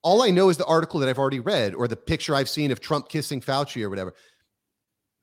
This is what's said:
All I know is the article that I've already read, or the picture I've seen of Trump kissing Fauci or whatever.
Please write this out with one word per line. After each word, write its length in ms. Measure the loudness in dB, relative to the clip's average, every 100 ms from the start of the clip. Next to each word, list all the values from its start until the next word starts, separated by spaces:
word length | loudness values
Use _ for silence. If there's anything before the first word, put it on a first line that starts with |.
All 200 | 4 4
I 100 | 6
know 180 | 6 4
is 80 | 2
the 80 | 2
article 340 | 2 2 -2
that 80 | 0
I've 100 | 0
already 220 | -2 -2
read, 340 | -2 0 -2
or 140 | -2 -4
the 80 | -4
picture 400 | -4 -6 0 0
I've 140 | 0
seen 200 | -2 -2
of 100 | -2
Trump 260 | -2 -4 -4
kissing 320 | -8 -6 -8
Fauci 420 | -4 -4 -4 -6
or 60 | -6
whatever. 240 | -6 -8 -12 _ _ _ _ _ _ _ _ _ _